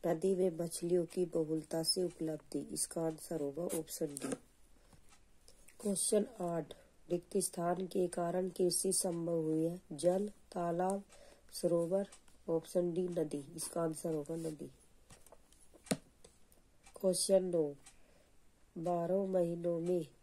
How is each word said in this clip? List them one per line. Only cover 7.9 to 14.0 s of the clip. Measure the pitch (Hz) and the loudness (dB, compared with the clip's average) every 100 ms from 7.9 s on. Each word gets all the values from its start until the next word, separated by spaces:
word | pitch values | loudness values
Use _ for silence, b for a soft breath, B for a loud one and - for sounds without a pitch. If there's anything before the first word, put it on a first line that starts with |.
| 202 180 | 0 0
कारण | 180 170 175 185 | 0 0 0 -2
कृषि | 170 180 170 190 | 2 2 4 2
संभव | 185 190 170 170 170 | 2 0 0 0 0
हुई | 156 156 | 2 2
है, | 165 180 - | 0 -2 -10
जल, | 147 170 185 208 | 2 4 4 0
तालाब, | - - 185 170 170 185 202 202 B B B B | -6 -10 -4 -2 0 0 0 -4 B B B B
सरोवर, | - 170 170 170 190 202 - - - - | -2 2 2 2 0 -2 -10 -20 -14 -2
option | 165 - 185 175 | -2 0 0 0
D | 170 180 | 0 -2
नदी। | 170 151 147 139 160 | 0 -2 -4 -8 -10
इसका | - 175 | -6 -2
answer | 165 156 | -2 -2